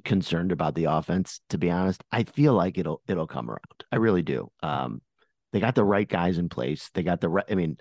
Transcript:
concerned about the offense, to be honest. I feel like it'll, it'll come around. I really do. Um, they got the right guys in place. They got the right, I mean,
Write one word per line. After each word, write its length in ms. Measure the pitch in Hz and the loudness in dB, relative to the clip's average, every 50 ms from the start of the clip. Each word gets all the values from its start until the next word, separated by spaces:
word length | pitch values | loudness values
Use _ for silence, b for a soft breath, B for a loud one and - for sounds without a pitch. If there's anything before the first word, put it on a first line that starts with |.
| - | 0
concerned 460 | - 104 95 85 - 82 82 87 95 | 0 0 0 0 0 -2 -2 0 0
about 240 | 87 76 82 76 69 | 0 0 -2 -2 0
the 100 | 85 82 | 0 0
offense, 560 | 76 78 80 80 - 87 95 92 - - - _ - | 0 0 0 0 0 -2 -2 -2 -4 -8 -16 _ -8
to 80 | - | -4
be 120 | 87 - 87 | 0 0 0
honest. 340 | 87 92 92 95 92 - - _ | 2 2 0 0 -2 -4 -6 _
I 120 | - 120 110 | -2 -2 -2
feel 300 | - - 143 143 151 120 | -2 0 2 4 4 6
like 240 | 95 87 92 - | 4 2 2 0
it'll, 240 | 92 82 78 76 - _ | -2 -4 -4 -4 -6 _
it'll 200 | - 95 82 80 | -4 -4 -2 -4
come 220 | - - 65 58 58 | -4 -6 -8 -8 -8
around. 340 | 52 - - - _ - - - | -10 -12 -14 -18 _ -20 -8 -4
I 60 | - | -2
really 240 | 113 113 113 95 90 | 2 2 4 4 2
do. 300 | 80 76 69 57 - - _ _ | 2 0 -2 -4 -6 -10 _ _
Um, 400 | - 78 73 69 64 62 57 - - _ _ _ _ _ _ _ _ _ | -6 -4 -4 -4 -4 -6 -8 -12 -14 _ _ _ _ _ _ _ _ _
they 80 | - 98 | -2 0
got 160 | 104 113 - | 0 2 4
the 80 | 123 104 | 4 4
right 240 | 101 101 101 104 | 4 4 2 2
guys 300 | - - 87 87 90 87 | 0 0 0 2 2 0
in 100 | 85 87 | 0 -2
place. 420 | 82 - - 64 69 78 - - - - | -4 -4 -4 -4 -4 -4 -6 -8 -8 -6
They 100 | 92 82 | -4 -2
got 180 | 87 87 - | 0 0 0
the 80 | - 85 | 0 0
right, 160 | 82 98 98 - | 0 0 0 0
I 60 | 107 | 0
mean, 220 | 92 85 80 78 - | 0 0 0 -2 -6